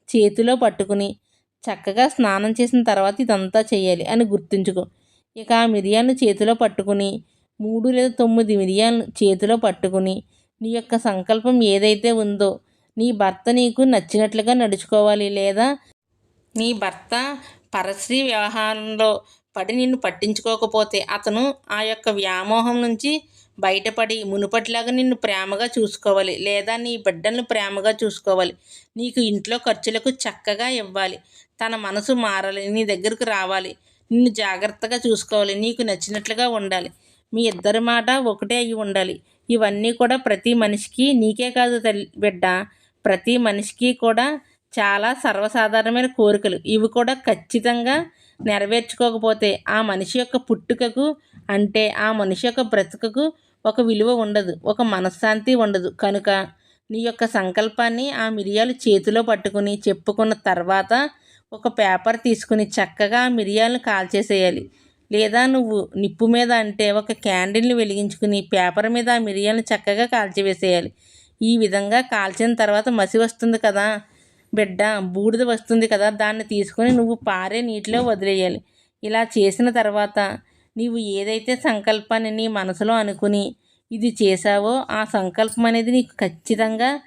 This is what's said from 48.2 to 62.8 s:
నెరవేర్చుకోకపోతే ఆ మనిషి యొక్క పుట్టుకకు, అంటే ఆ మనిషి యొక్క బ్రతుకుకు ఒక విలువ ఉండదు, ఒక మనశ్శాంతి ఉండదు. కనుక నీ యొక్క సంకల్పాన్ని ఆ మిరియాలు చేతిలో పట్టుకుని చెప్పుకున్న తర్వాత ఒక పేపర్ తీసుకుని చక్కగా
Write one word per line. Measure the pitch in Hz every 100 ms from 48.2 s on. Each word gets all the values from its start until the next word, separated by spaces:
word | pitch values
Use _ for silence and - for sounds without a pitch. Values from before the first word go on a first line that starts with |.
| _ -
నెరవేర్చుకోకపోతే | 208 202 202 233 233 - 240 226 220 220 208 196 -
ఆ | 214
మనిషి | 220 190 180 254
యొక్క | 247 254
పుట్టుకకు, | - 220 - 240 240 247 302 294 _ - -
అంటే | 202 202 214 214 -
ఆ | 214
మనిషి | 220 196 185 240
యొక్క | 240 226
బ్రతుకుకు | 202 165 - 226 240 311 - _ _ 220
ఒక | 220
విలువ | 226 208 226 247
ఉండదు, | 208 208 185 165 -
ఒక | 208 226
మనశ్శాంతి | 190 185 - 214 220 226 247
ఉండదు. | 214 196 180 -
కనుక | 202 202 202 196 185 _ _ _ -
నీ | 220
యొక్క | 233 226 226
సంకల్పాన్ని | 214 185 185 214 220 233 233 277 262
ఆ | 226
మిరియాలు | 214 196 208 240 254
చేతిలో | 233 196 208 220
పట్టుకుని | 226 208 202 202 202 208
చెప్పుకున్న | 208 190 - 208 220 214
తర్వాత | 202 175 175 196 190 240 294 _ _ _ -
ఒక | 214 240
పేపర్ | 233 202 185 226 226
తీసుకుని | 247 214 - 214 208
చక్కగా | 214